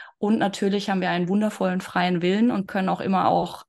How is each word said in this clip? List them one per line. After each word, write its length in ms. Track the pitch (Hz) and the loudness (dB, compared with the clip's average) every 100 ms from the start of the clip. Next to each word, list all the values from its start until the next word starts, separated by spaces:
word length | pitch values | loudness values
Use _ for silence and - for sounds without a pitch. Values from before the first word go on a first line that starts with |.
| - _ | -20 _
Und 220 | 214 226 | 0 2
natürlich 500 | 196 - 202 202 202 | 0 0 -2 0 -2
haben 120 | 190 | -2
wir 80 | 180 | 0
einen 180 | 175 175 | 0 0
wundervollen 540 | 202 214 - 190 185 | 0 0 0 -2 -2
freien 400 | - 180 180 180 | -2 0 2 2
Willen 300 | 180 202 233 | 2 2 2
und 160 | 202 190 | 0 -2
können 220 | 196 190 | -2 -2
auch 120 | 185 | -2
immer 260 | - 185 - | 0 2 2
auch 380 | 175 170 - | 2 0 -8